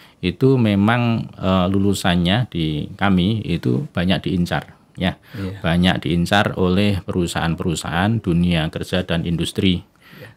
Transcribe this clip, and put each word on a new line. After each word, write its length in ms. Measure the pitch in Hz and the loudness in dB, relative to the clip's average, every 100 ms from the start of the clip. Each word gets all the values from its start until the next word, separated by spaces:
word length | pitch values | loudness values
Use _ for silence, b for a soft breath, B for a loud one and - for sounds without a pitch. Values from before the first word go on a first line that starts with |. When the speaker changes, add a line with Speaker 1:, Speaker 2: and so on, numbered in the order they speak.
| b _ | b _
Speaker 1:
itu 320 | 90 - 131 131 | -4 0 2 4
memang, 720 | 110 98 104 120 120 113 - - | 2 2 2 2 0 -2 -4 -4
eh, 320 | 92 95 90 | 0 2 2
lulusannya 800 | 98 101 98 95 87 87 110 123 | 2 0 0 0 2 2 0 0
di 400 | 85 78 76 76 - | -4 -2 -4 -6 -2
kami 480 | 101 92 90 110 | 2 2 2 0
itu 480 | - 85 127 127 151 | -2 -2 0 -2 -2
banyak 320 | 98 90 92 | -2 0 0
diincar, 480 | - 92 87 78 - - _ - | 0 -2 0 -2 -6 -16 _ -4
ya. 240 | 90 - B 98 | -4 -4 B -10
Speaker 2:
Iya. 240 | 95 104 | -10 -4
Speaker 1:
Banyak 480 | 90 87 90 - - | 0 2 2 2 0
diincar 480 | 87 85 101 - - | 0 2 2 2 0
oleh 480 | 92 92 104 95 | 2 2 2 0
perusahaan-perusahaan 1200 | - 92 85 80 82 78 90 80 85 82 104 113 | -2 -2 -2 -2 -2 -2 -2 -4 -2 0 2 0
dunia 480 | 92 85 87 82 78 | 0 2 2 2 -2
kerja 320 | - - 92 | -6 -4 -4
dan 240 | 90 85 82 | -2 -2 -2
industri. 560 | 82 85 - 98 90 | -2 -4 0 0 0
Speaker 2:
Iya. 440 | - _ - - - | -4 _ -20 -20 -20